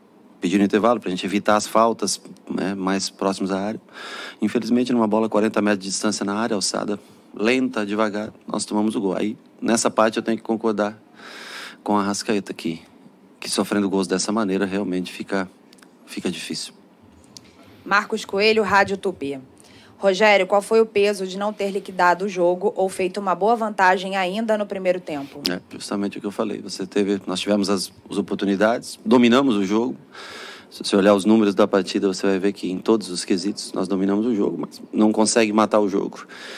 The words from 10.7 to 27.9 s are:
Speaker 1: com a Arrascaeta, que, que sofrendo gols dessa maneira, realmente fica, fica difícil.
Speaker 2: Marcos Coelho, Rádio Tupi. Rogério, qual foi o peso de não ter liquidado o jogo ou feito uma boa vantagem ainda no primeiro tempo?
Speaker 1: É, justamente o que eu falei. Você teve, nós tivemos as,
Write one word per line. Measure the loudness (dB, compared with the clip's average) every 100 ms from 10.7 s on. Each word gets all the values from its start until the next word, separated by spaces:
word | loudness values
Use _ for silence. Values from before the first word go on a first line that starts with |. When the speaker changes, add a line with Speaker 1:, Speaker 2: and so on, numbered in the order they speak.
| 0 -2 -4 -18 -20 -20 -18 -16 -16 -16 -8
Speaker 1:
com | -2 0
a |
Arrascaeta, | 0 -2 -2 -2 -2
que, | -6 -6 -6 -10 -20 -20 _ -20 _
que | -4
sofrendo | -2 0 0 2
gols | 0 0
dessa | -2 0
maneira, | -2 0 0 -2
realmente | -2 -2 -4 -6
fica, | -10 -6 -4 -4 -10 _ -20 -20 _ -16
fica | -8 -6
difícil. | -6 -8 -10 -10 -16 _ _ -20 -20 -20 -20 -20 -20 -20 -14 -2
Speaker 2:
Marcos | -2 0 -4 -4
Coelho, | 2 2 4
Rádio | 4 4 2 0
Tupi. | -4 -4 -6 -8 -12 -20 -20 -20 -20 -2
Rogério, | 0 4 6 6 4
qual | 2
foi | 4 4
o | 4
peso | 4 2 0 -6
de | -6
não | -6
ter | -4 -4
liquidado | -4 -4 2 4 4 0
o |
jogo | 2 2 2 0 0
ou | -2
feito | -2 -4 -2
uma | -2 0
boa | 2 2
vantagem | 0 2 4 4 0 -2
ainda | -2 -2 0 -2
no | -2
primeiro | -2 0 0
tempo? | -4 -10 -10 -4 -4
Speaker 1:
É, | -4 -8
justamente | -14 -6 -4 -4 -4
o |
que | -6
eu |
falei. | -4 -4 -6
Você | -10 -10 -4
teve, | 0 0 0 -2
nós | -4
tivemos | 0 0 2
as, | -2 -4